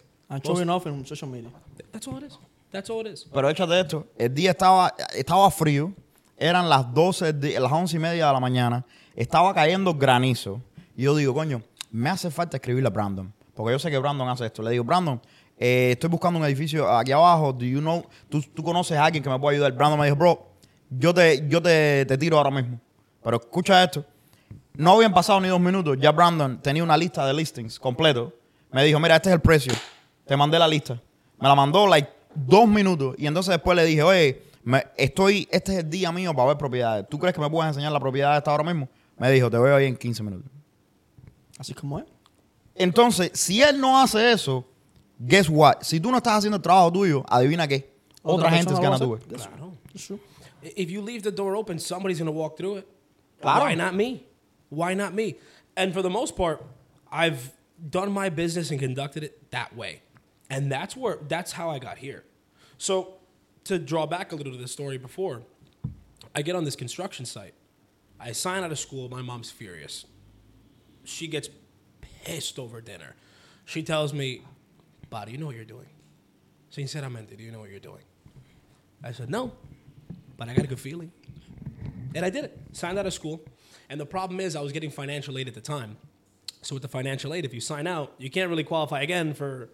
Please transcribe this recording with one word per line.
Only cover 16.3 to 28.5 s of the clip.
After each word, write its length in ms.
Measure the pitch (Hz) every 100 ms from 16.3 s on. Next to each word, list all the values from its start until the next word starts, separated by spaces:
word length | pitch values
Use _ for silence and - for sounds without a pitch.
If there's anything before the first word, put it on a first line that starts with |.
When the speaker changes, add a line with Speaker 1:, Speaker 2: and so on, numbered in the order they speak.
| 170
Speaker 3:
un 80 | 151
edificio 460 | 135 156 156 107
aquí 220 | 117 123
abajo, 400 | 143 175 165 147
do 100 | 123 123
you 140 | 135
know, 240 | 156 170 - - -
tú, 120 | 147 -
tú 80 | -
conoces 360 | 160 170 175 151
a 80 | 156
alguien 180 | 156
que 60 | 139
me 100 | 131
pueda 160 | 143 143
ayudar?". 160 | 139
Brandon 260 | 123 147 151
me 60 | 147
dijo, 100 | 143
"Bro, 280 | 175 - - _ _ _ -
yo 240 | 127 160
te, 340 | 175 165 139 147
yo 140 | 170
te, 440 | 170 160 151 139 131
te 120 | 131
tiro 200 | 165 156
ahora 140 | 139
mismo". 280 | 139 123 120 _ _ _ _
Pero 140 | 113 117
escucha 440 | - 175 185 185
esto, 220 | 180 143 - _ _ _ _ - _ 143
no 160 | 165
habían 220 | 214 220
pasado 260 | 180 175 196
ni 80 | 185
dos 120 | 180
minutos, 360 | 180 190 160 131
ya 120 | 147
Brandon 500 | 156 175 165 139 123
tenía 220 | 143 151
una 140 | 165 156
lista 280 | 175 170 135
de 80 |
listings 460 | 147 156 127 113 -
completo. 540 | 131 123 160 123 120 - _